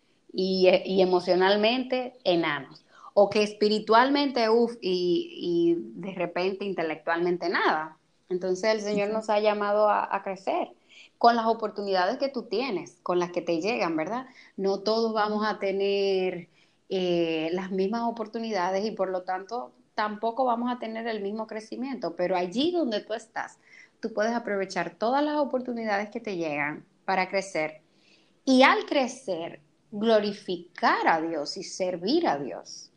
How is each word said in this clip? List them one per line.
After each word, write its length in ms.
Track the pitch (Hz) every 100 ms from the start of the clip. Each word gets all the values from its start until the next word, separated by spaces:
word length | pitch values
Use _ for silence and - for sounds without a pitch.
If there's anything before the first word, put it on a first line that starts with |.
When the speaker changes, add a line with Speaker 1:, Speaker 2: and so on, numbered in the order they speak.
| _ _ _
Speaker 1:
y, 360 | - 185 190 185 185 185
y 160 | 190
emocionalmente, 1120 | 180 180 180 180 190 208 220 254 247 254 247 -
enanos. 640 | 190 170 160 143 131 - _ - - -
O 140 | 196
que 140 | 214
espiritualmente, 1040 | 208 208 208 214 208 220 269 285 285 247 220
uf, 260 | 233 233 -
y, 960 | 185 185 180 170 - - 175 170 170 170
y 260 | - 185
de 120 | 190
repente 520 | 180 175 175 185 196 202
intelectualmente 840 | 185 165 156 - 165 175 175 170
nada. 480 | 247 415 160 160 - _ _ -
Entonces 420 | 180 185 185 220
el 80 | 220
Señor 280 | 202 208 202
Speaker 2:
Ujú. 0 |
Speaker 1:
nos 200 | 220 220
ha 100 | 208
llamado 500 | 214 208 208 208 208
a, 260 | 202 - 202
a 80 |
crecer 460 | 202 185 - 330 - - _ - - -
con 180 | 233 233
las 100 | 226
oportunidades 720 | 220 208 202 202 185 180 254
que 120 | 269
tú 140 | 247
tienes, 540 | - 202 269 180 147 -
con 140 | - 180
las 120 | 175
que 100 | 175
te 200 | 165 170
llegan, 340 | 185 240 180 160
¿verdad? 300 | 160 240 254 - - -
No 220 | 196 196
todos 340 | 196 220 226
vamos 320 | 220 208 214 214
a 120 | 196
tener, 880 | 196 190 196 202 196 190 185 175 175 _ _ _ -
eh, 600 | 190 180 175 165 160 160
las 180 | 180 185
mismas 300 | 190 196 233
oportunidades 800 | 233 226 214 226 226 202 175 196 214
y 60 |
por 180 | 196 190
lo 120 | 185
tanto 480 | 185 185 196 240 247 _ _ -
tampoco 480 | 214 208 226 233
vamos 280 | 262 233 240
a 80 | 247
tener 280 | 226 226 233
el 140 | 220
mismo 240 | 196 220 220
crecimiento, 680 | 214 214 214 262 240 170 165
pero 200 | 180 180
allí 360 | 180 208 320
donde 280 | 349 269 208
tú 120 | -
estás, 460 | 226 - - - - _ - - _
tú 100 | 220
puedes 220 | 208 214
aprovechar 640 | 233 226 202 190 190 170 -
todas 280 | 220 269
las 140 | 302 302
oportunidades 720 | 262 254 254 233 226 196 208
que 100 | 233
te 160 | 226 185
llegan 480 | 160 147 147 151 - _ -
para 240 | 190 185
crecer 520 | 196 190 160 156 - _ _ _ _ _ _
y 200 | - 262
al 220 | 277 415 -
crecer, 760 | 294 247 - - 170 165 - _ _ _
glorificar 1160 | 208 226 214 208 196 - 180 180 - 240 392 453
a 140 | 165
Dios 360 | 165 160 147 -
y 60 |
servir 640 | 170 - 185 175 185 320 339
a 100 | 143
Dios. 500 | 131 87 - - -